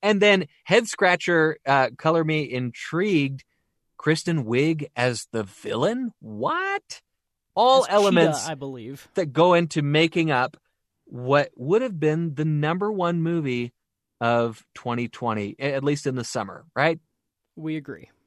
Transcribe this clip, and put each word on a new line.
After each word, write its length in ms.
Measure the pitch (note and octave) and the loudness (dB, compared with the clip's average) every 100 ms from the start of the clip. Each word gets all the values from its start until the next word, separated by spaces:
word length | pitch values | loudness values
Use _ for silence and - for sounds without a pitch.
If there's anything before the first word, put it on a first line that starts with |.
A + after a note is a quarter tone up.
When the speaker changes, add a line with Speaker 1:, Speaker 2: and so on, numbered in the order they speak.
Speaker 1:
And 200 | G3+ G#3 | 2 4
then 260 | G#3 G3 D#3+ _ | 6 6 2 _
head 240 | - G3+ A#3 | 2 2 2
scratcher, 680 | - F#3+ F3+ - F3 D#3+ - - | 0 2 2 2 2 2 0 0
uh, 240 | C#3 C3 B2+ | 2 2 0
color 260 | D#3+ E3 | 0 2
me 260 | D#3+ D#3 D3 | 2 0 -2
intrigued, 920 | B2+ B2 - - D#3+ G#3 F3+ C#3 C3+ _ _ _ _ _ _ | -4 -6 -8 -8 -4 0 2 0 -4 _ _ _ _ _ _
Kristen 480 | - D#3+ - E3 A2 | 0 0 0 -2 0
Wiig 400 | A#2+ D3+ D#3+ C#3+ - | 0 0 -2 -6 -2
as 320 | B2+ A#2 - | -2 -2 -6
the 100 | A2+ | -8
villain? 680 | G2+ - G#2+ A2 D#3 A#3+ B3+ - | -8 -10 -8 -2 0 -2 -6 -10
What? 800 | A2+ G#2 B2+ E4 F#4+ G4+ _ - _ _ _ _ _ - | -16 -6 -4 -4 -4 -6 _ -20 _ _ _ _ _ 0
All 260 | A#3+ C4 | 4 4
Speaker 2:
As 60 | - | 4
Cheetah, 60 | |
Speaker 1:
elements 540 | G3+ G3+ F3+ D#3+ D3 D#3+ | 4 4 4 4 2 -6
Speaker 2:
I 80 | D3+ | -8
believe. 540 | C#3 C3 A2+ C#3 - - | -10 -12 -12 -14 -8 -4
Speaker 1:
that 180 | E3 | -2
go 220 | B2+ F3 F3 | 4 6 6
into 260 | E3+ E3 | 2 -2
making 500 | C#3+ D3+ E3 F3 D#3+ | 0 2 2 0 0
up 240 | C3+ B2+ - _ _ _ _ _ | 0 -2 -6 _ _ _ _ _
what 440 | B2+ B2 C#3+ C#3 _ | -12 0 2 0 _
would 240 | B2+ G3+ | -2 0
have 180 | B3+ F3+ | 0 -2
been 360 | D3+ D#3 E3+ C#3 | 0 0 -2 -2
the 100 | D#3 | -2
number 440 | D3+ D3+ F3 G3+ | 0 0 -2 -2
one 300 | G#3+ F3 F3 | -2 -2 0
movie 520 | D#3+ E3+ C#3+ B2 A#2+ _ _ _ _ _ | 0 -2 -2 -4 -6 _ _ _ _ _
of 440 | A#2 A#2+ A#2 A2+ _ | 0 2 0 -6 _
twenty 360 | - B2 A#2+ A#2+ | -14 -8 -6 -6
twenty, 460 | - A#2+ G#2+ G2+ - | -6 -4 -4 -6 -6
a-, 140 | C#3 | -4
at 100 | C3+ | -2
least 240 | C#3 C#3+ D3 | -2 -2 -2
in 80 | B2+ | -6
the 80 | |
summer, 420 | A#2 B2+ G2+ F2+ - - | -6 -6 -8 -10 -12 0
right? 240 | D3+ E3 _ _ _ _ _ - | 0 0 _ _ _ _ _ -12
Speaker 2:
We 200 | D#3 D#3 | -8 -8
agree. 340 | C#3+ F#2+ - _ | -10 -18 -18 _